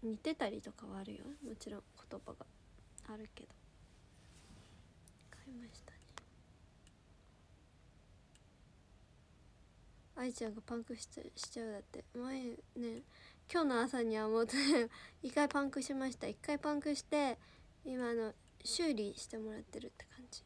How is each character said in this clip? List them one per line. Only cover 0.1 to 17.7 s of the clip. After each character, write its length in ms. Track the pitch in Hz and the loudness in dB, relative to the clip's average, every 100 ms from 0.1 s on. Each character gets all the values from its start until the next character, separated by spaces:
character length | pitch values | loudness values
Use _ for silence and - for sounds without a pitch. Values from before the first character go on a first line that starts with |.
| 220 | -2
て 160 | - | -2
た 160 | 311 226 | 0 0
り 100 | 214 | -2
と 120 | 202 | -8
か 160 | - 208 | -12 -10
は 100 | 190 | -8
あ 60 | |
る 140 | 196 208 | -8 -8
よ。 80 | - 294 277 | -10 -10 -10
も 60 | |
ち 160 | 220 - | -10 -8
ろ 80 | 208 | -10
ん 60 | - - - | -12 -20 -12
言 100 | 196 - | -12 -10
葉 80 | |
が 140 | - - - - - - - - | -12 -14 -18 -20 -20 -20 -18 -12
あ 20 | 214 | -10
る 140 | 220 - | -12 -14
け 80 | |
ど。 60 | - - - - - - - - - - - - - - - - - - - - - | -18 -18 -20 -20 -20 -20 -20 -20 -20 -20 -20 -20 -20 -20 -20 -20 -20 -20 -20 -20 -16
書 60 | |
き 0 | |
ま 140 | 247 233 | -14 -14
し 120 | - | -16
た 80 | - | -18
ね。 80 | - - - - - - - - - - - - - - - - - - - - - - - - - - - - - - - - - - - - - - - - - - - | -20 -16 -16 -16 -20 -20 -20 -20 -20 -20 -20 -20 -20 -20 -20 -20 -20 -20 -20 -20 -20 -20 -20 -20 -20 -20 -20 -20 -20 -20 -20 -20 -20 -20 -20 -20 -20 -20 -20 -20 -20 -14 -4
愛 180 | 254 | -2
ち 100 | 240 226 | 0 -4
ゃ 40 | |
ん 60 | 214 | -4
が 60 | |
パ 140 | - 233 | -4 -4
ン 60 | |
ク 120 | 233 233 | -4 -8
し 100 | - | -8
ち 160 | - | -10
ゃ-、 20 | - - | -10 -8
し 160 | - | -8
ち 100 | - | -4
ゃ 20 | |
う 80 | 226 | -4
だ 40 | 208 | -6
っ 40 | |
て。 200 | - - - 240 | -8 -12 -10 -6
前 260 | 247 269 | -4 -2
ね、 600 | 247 233 - - 240 226 285 - - - - | -4 -6 -10 -6 -4 -4 -10 -20 -20 -20 0
今 80 | 349 | 4
日 40 | 302 | 6
の 160 | 247 | 6
朝 200 | 247 262 | 4 4
に 160 | 226 214 | 4 4
は 100 | 214 | 4
も 120 | 226 | 4
う 60 | 226 | 6
ね、 60 | 254 277 294 233 - - | 4 8 8 6 0 -18
<laughs> 160 | - | -8
一 100 | - | -2
回 160 | 269 285 | 4 6
パ 140 | 285 | 6
ン 80 | 277 | 2
ク 100 | 277 | 0
し 100 | 262 | 0
ま 160 | 269 262 | 0 0
し 80 | 254 | -2
た。 80 | - | -4
一 140 | 214 | -4
回 160 | - 294 | 0 0
パ 160 | 302 | 2
ン 80 | 294 | 2
ク 140 | 302 285 | 2 0
し 80 | |
て、 340 | - 302 285 226 - - - | 2 4 4 2 -6 -20 -20